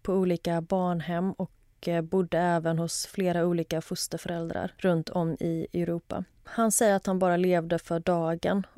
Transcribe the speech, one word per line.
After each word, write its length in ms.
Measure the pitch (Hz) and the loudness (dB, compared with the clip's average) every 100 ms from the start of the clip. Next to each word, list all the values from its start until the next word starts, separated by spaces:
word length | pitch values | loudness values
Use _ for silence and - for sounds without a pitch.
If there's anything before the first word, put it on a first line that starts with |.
på 120 | - | -2
olika 460 | 190 185 170 175 170 | 0 2 0 0 -2
barnhem 720 | 165 190 180 170 165 175 190 | 0 0 0 -2 -2 -2 -2
och, 560 | - 180 - _ _ 175 | -2 -6 -8 _ _ -2
eh, 140 | 170 | -2
bodde 360 | 165 190 175 165 | 0 0 2 2
även 400 | 175 170 165 165 | 2 2 2 0
hos 280 | 165 - - | -2 -4 -6
flera 400 | - 185 170 175 | -2 0 2 2
olika 340 | 170 160 160 | 2 0 -4
fosterföräldrar 920 | - 180 - 165 180 170 165 - 180 - | -4 -6 -6 -6 -6 -6 -4 -4 -6 0
runt 300 | 185 165 - | 2 2 0
om 280 | 180 165 - | -2 -2 -2
i 260 | 170 165 - | -2 -2 -4
Europa. 520 | 175 170 170 - - 185 _ | -2 -2 -4 -4 -8 -8 _
Han 280 | - - 226 | -8 0 2
säger 220 | - 226 | 4 4
att 120 | 196 202 | 4 2
han 120 | 185 | 2
bara 180 | 185 175 | 2 4
levde 420 | 185 175 165 170 | 4 2 2 -2
för 220 | - 170 | -2 -2
dagen 680 | 185 175 165 170 190 196 - | 0 0 0 0 0 0 -2